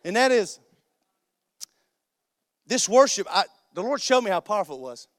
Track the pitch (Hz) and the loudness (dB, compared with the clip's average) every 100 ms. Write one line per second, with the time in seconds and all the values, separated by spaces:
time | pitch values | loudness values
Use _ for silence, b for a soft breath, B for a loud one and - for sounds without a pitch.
0 | 170 214 262 247 185 - _ _ _ _ | -2 0 2 2 0 -10 _ _ _ _
1 | _ _ _ _ _ _ - _ _ _ | _ _ _ _ _ _ -20 _ _ _
2 | _ _ _ _ _ _ _ 247 - 240 | _ _ _ _ _ _ _ -2 4 4
3 | 269 - 180 190 190 _ _ 175 220 277 | 4 2 -2 -2 -2 _ _ -8 -6 -4
4 | - 254 226 214 - 208 151 135 127 120 | 0 0 2 -4 -2 -6 -4 -10 -14 -16
5 | - | -20